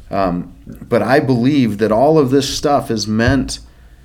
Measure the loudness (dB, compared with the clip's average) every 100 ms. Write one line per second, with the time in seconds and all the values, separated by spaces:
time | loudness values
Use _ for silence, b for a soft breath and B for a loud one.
0 | B -4 -2 -2 -6 -16 -20 -18 -4 -2
1 | 2 0 2 0 2 2 0 0 0 2
2 | 4 4 4 0 0 -4 0 -2 -2 -6
3 | -2 0 2 0 -2 -10 b b b b